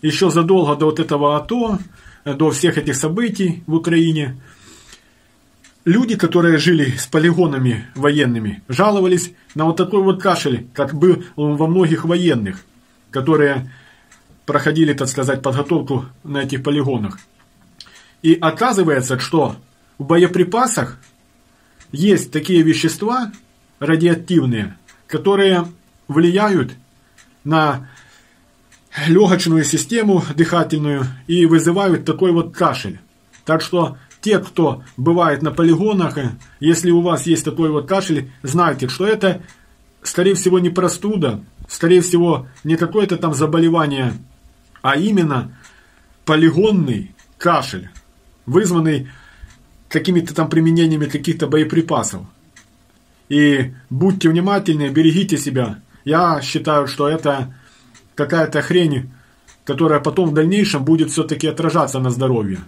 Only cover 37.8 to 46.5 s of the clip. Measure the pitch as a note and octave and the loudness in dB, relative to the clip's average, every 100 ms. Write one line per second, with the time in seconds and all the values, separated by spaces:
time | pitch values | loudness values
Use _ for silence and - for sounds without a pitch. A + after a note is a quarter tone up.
37.8 | - G3 F#3+ D3+ B2+ - C3 E3 E3+ C3+ | -2 -2 0 -4 -4 -14 -4 0 0 0
38.8 | B2+ - G3 A3 G3 E3+ - - _ _ | -6 -2 -2 0 0 -2 -10 -20 _ _
39.8 | _ _ - - F#3+ F#3+ F#3 F3+ F3 F3 | _ _ -8 0 2 2 2 2 2 0
40.8 | F3+ - G#3 G#3+ C#3+ G#2 - _ - - | -2 -2 -4 -2 -2 -4 -10 _ -16 -4
41.8 | E3 F3+ F3 E3+ E3+ C#3+ B2+ - D3 E3 | 4 4 4 2 2 0 -4 -12 -4 -2
42.8 | E3+ G#3+ G3 E3+ E3+ C#3 D3+ E3 E3 E3 | 0 0 0 -2 -2 0 0 2 2 2
43.8 | D3+ C#3 B2+ G#2+ - _ - _ _ - | 0 0 -4 -6 -16 _ -20 _ _ -6
44.8 | C3+ C#3 G3+ G3 D#3+ C3 G#2 - - _ | -2 0 2 2 2 -2 -6 -14 -20 _
45.8 | _ _ _ _ - D#3 E3 | _ _ _ _ 0 4 4